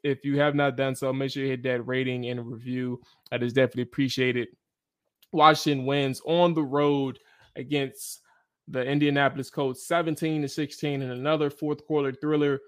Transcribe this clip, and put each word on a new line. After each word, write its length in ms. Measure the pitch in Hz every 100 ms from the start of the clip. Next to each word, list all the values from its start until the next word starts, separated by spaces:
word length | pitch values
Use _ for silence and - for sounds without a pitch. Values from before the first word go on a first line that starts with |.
if 220 | 147 135 143
you 120 | 143
have 160 | 147
not 220 | 143 143 127
done 200 | 135 127
so, 180 | 135
make 180 | 135 135
sure 120 | 139
you 60 | 135
hit 140 | 127
that 240 | 127 123 120
rating 380 | 127 127 123 120
and 200 | 123 117
review. 560 | 113 123 127 127 123 _ _ -
That 100 | 120
is 120 | 123
definitely 300 | 123 127 123
appreciated. 680 | 120 - 135 131 127 123 110 - _ _ _ _ _ _ _
Washington 540 | 156 151 151 156 139 131
wins 360 | 143 139 127 -
on 280 | 170 175
the 80 | 160
road 580 | 139 143 147 143 135 120 _ _ _ -
against 640 | 131 147 135 - - - _ _ _ _ -
the 160 | 127
Indianapolis 640 | 127 147 147 143 139 139 127
Colts, 380 | - 135 127 -
seventeen 540 | 170 165 147 160 156
to 80 | 139
sixteen, 520 | - 143 - 147 139
and 100 | 127
another 360 | 123 143 156 147
fourth 380 | - 151 147 -
quarter 240 | 151 139
thriller 480 | 127 151 151 143 139